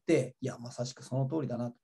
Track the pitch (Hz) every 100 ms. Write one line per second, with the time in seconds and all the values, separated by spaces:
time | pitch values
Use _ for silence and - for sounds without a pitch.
0 | - 151 135 - - 117 123 - 123 -
1 | - 135 135 156 127 120 120 -